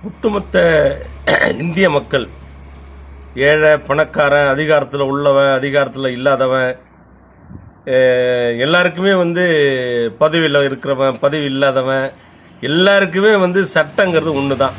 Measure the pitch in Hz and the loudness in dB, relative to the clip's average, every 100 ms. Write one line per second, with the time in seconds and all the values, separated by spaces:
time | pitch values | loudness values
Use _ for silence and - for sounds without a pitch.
0 | 202 - 226 202 190 185 170 156 143 143 | -16 -6 -4 -4 -2 0 2 2 0 -4
1 | - - - - - - 170 165 185 143 | -12 -8 -2 0 0 -4 -6 0 2 2
2 | 117 139 107 - - - - - - - | -2 -4 -4 -14 -20 -20 -20 -20 -20 -20
3 | - - - 120 139 151 151 151 151 147 | -20 -20 -16 -2 2 4 4 2 0 -2
4 | 156 156 143 143 143 135 156 151 139 143 | -2 0 2 2 2 0 2 0 0 -4
5 | 139 139 143 139 139 135 139 143 135 127 | -4 0 2 2 2 0 0 0 -2 -4
6 | 135 123 135 135 131 131 127 127 _ _ | -6 -2 0 0 0 0 -2 -6 _ _
7 | _ - _ - - - - - - 131 | _ -20 _ -20 -20 -20 -20 -18 -2 2
8 | 127 127 123 123 120 117 135 175 180 165 | 2 2 0 0 -2 -2 0 2 0 0
9 | 190 185 170 170 180 156 143 131 123 120 | 0 2 0 0 0 2 2 0 -2 -2
10 | 117 110 156 165 160 143 139 131 139 135 | -4 0 0 2 2 2 0 -4 -6 -2
11 | 135 117 143 156 143 135 139 131 131 135 | -2 0 -2 -2 -4 0 0 0 -2 -2
12 | 135 - - - - - 127 160 190 202 | -4 -10 -20 -20 -20 -10 -4 0 2 2
13 | 190 175 208 208 180 185 185 160 151 - | 0 0 2 2 2 0 0 -2 -2 -2
14 | 190 165 151 139 139 131 135 | 0 0 -2 -4 -2 -2 -2